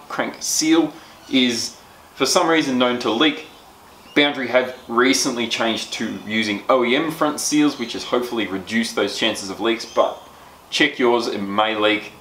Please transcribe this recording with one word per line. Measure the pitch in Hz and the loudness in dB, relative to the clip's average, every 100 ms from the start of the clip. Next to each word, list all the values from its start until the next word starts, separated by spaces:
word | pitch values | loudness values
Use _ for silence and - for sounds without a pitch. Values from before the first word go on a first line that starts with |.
| - | -8
crank | - 113 - | -6 -6 -6
seal | - - 156 160 156 - - - - | -4 0 4 4 2 -2 -20 -20 -2
is | 131 123 113 - - - - - | 2 2 0 -6 -12 -20 -20 -12
for | - 135 | -2 2
some | 185 165 | 4 4
reason | 160 139 127 | 2 2 2
known | 123 120 | 2 2
to | 120 | 0
leak. | 117 151 - - - - - - - - | 2 2 0 -10 -20 -20 -20 -20 -20 -4
Boundary | 151 147 139 120 | 0 0 0 0
have | 127 127 - - | 0 0 -6 -2
recently | 117 131 139 143 120 113 | 2 4 4 0 -2 -2
changed | - 113 107 - | -2 -2 -2 -6
to | - 110 98 101 | -6 -6 -8 -4
using | 110 107 101 - | -2 -2 -2 2
O | 131 | 2
E | 120 135 | 4 0
M | 160 | 0
front | 151 151 147 | -2 -2 -2
seals, | - 151 147 135 | 0 2 2 0
which | 113 | -6
has | 95 | -8
hopefully | - 123 123 117 95 | -2 -2 0 -4 -4
reduced | 95 92 113 113 - | -4 -2 -2 -2 0
those | 101 - | -2 0
chances | 113 101 98 | -2 -2 -8
of | 92 | -4
leaks, | 113 113 | -2 -2
but | - - - - - - - - - | -2 0 0 -2 -16 -20 -20 -20 -4
check | - 147 139 | 0 0 2
yours, | 123 120 113 | 2 2 0
it | 104 | -4
may | 98 101 110 107 | -4 0 0 2
leak. | 107 107 - - | 2 0 -4 -18